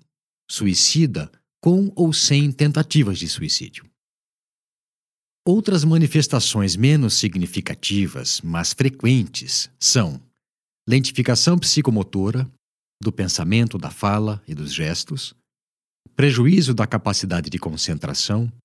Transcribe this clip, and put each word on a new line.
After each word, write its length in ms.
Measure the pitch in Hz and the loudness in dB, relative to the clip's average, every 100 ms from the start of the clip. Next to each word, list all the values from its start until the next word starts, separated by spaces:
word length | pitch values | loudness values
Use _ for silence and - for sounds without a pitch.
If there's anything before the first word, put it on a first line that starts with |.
| _ _ _ _ - | _ _ _ _ -14
suicida 840 | - 101 90 - 156 156 82 73 _ _ _ | -4 -2 2 2 2 0 0 -10 _ _ _
com 320 | 170 185 196 185 | 2 2 2 0
ou 180 | 165 | 0
sem 380 | 151 - 143 147 | 2 2 2 2
tentativas 680 | 127 147 151 156 151 104 92 | 2 0 2 0 2 2 -2
de 80 | 82 | -6
suicídio. 560 | - 78 - - - - _ _ _ _ _ _ _ _ _ _ _ _ _ _ _ - | -6 -4 -4 -6 -18 -20 _ _ _ _ _ _ _ _ _ _ _ _ _ _ _ 0
Outras 380 | 208 208 185 | 2 2 2
manifestações 920 | 156 160 147 156 143 123 - 110 98 90 | 4 4 4 2 2 0 0 0 0 2
menos 380 | 131 151 113 - | 4 4 2 0
significativas, 1200 | 107 90 85 - - 90 - 101 92 67 64 - | -2 -2 -4 -4 -8 -8 -4 -2 -2 -4 -6 -6
mas 300 | 82 82 82 | -4 -4 -4
frequentes, 960 | - 135 131 113 131 92 - - - - - | 0 -2 0 2 2 0 -8 -6 -6 -6 -4
são 440 | - 131 87 65 _ _ _ _ _ _ - | 0 2 0 -4 _ _ _ _ _ _ 0
lentificação 720 | 131 127 - 123 120 - 175 | 0 2 -2 0 2 4 2
psicomotora, 920 | - 156 139 107 - 98 92 127 131 _ _ _ _ - | 2 0 2 0 -2 -2 -2 -2 -6 _ _ _ _ -8
do 100 | - | -6
pensamento, 640 | - 92 - 85 110 113 95 | -4 -4 -2 0 2 0 -2
da 120 | 76 | -10
fala 520 | - 101 104 107 101 - | -4 -2 0 -2 -4 -10
e 80 | 73 | -10
dos 180 | 73 | -8
gestos, 600 | 78 78 82 - 143 - _ _ _ _ _ _ _ _ - | -6 -4 -4 -6 -10 -10 _ _ _ _ _ _ _ _ 2
prejuízo 580 | 139 123 127 185 131 | 2 4 4 4 4
da 140 | 113 104 | 0 0
capacidade 640 | 110 107 95 95 87 73 | -2 -2 -4 -2 -4 -4
de 100 | 87 | -6
concentração, 920 | 85 78 - 78 - - - 107 117 - | -8 -6 -6 -6 -6 -6 -2 -2 -2 -6